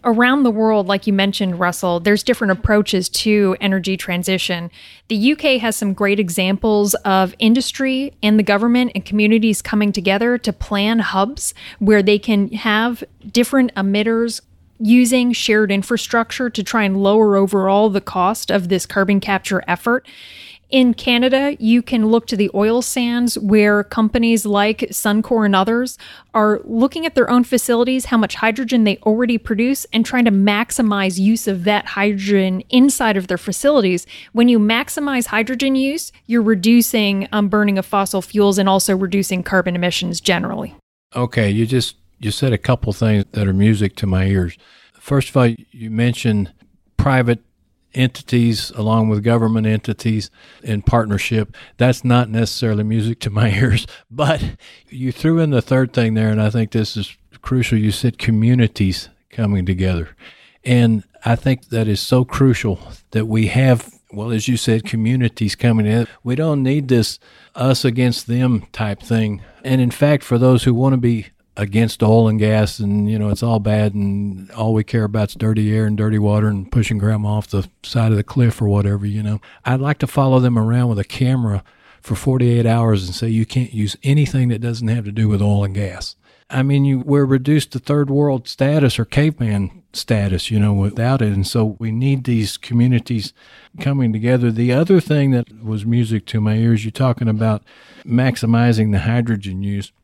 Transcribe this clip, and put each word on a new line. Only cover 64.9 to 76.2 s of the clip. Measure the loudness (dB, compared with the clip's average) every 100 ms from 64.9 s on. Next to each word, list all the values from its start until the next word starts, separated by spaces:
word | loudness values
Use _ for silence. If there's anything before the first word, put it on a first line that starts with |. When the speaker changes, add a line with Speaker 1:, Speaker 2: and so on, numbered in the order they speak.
| -4 0 0 -2 -2 -4
Speaker 2:
coming | 0 0 2 2
together. | 0 -2 -8
We | -6
don't | -2 0 0
need | 0 -2 2
this | 0 0 -6 _ -20 _
us | -4 0 2
against | 0 0 0 -2 -4
them | -2 0 0 -4
type | -8 -6 -6
thing. | -2 -2 -2 -4 -12 _
And | -2 0
in | 0
fact, | 0 0 0
for | 0 2
those | 4 4
who | 2
want | 2 2
to | 2
be | 0 -2 -6 _ _ -8
against | -2 0 0 0
oil | 4 4 4
and | 2
gas | 2 2 0 -2
and, | -2 0 0
you | -2
know, | -2
it's | -2
all | 0 0
bad | 0 0 0
and | -2 -2 -2 -4 -8 -14
all | -6 -2
we | 0
care | 0 -2
about | -2 -2 -4
is | -2
dirty | -2 0 0
air | 0 0
and | 0
dirty | 0
water | 0